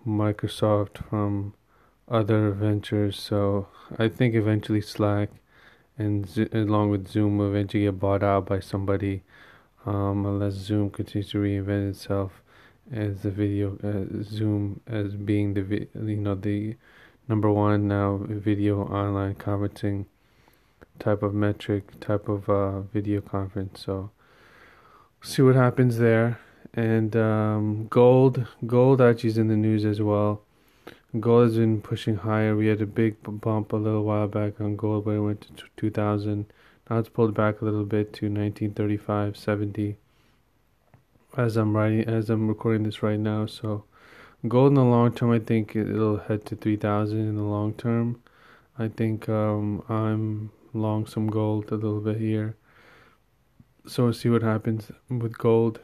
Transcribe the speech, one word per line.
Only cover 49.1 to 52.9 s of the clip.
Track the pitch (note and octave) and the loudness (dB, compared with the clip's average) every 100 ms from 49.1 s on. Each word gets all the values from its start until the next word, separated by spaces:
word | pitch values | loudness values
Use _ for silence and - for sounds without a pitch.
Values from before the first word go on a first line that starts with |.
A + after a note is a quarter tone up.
| G#2+ - | -2 -2
um, | A2 G#2+ G#2 G#2 G2+ - | 0 0 0 -2 -4 -4
I'm | A2 A2 A2 A2 G#2+ G#2+ - - A2+ | -2 -2 -2 -2 -6 -10 -14 -10 -4
long | G#2+ G#2+ G#2+ | -2 -2 -4
some | - G#2+ | -4 -2
gold | A2 G#2+ G#2+ G#2 | 0 0 -2 -4
a | A2 | -4
little | A2 G#2 | -4 -4
bit | G#2+ G#2+ | -4 -2
here. | A2 A2 G#2+ A2 _ _ - | -2 -2 -4 -8 _ _ -20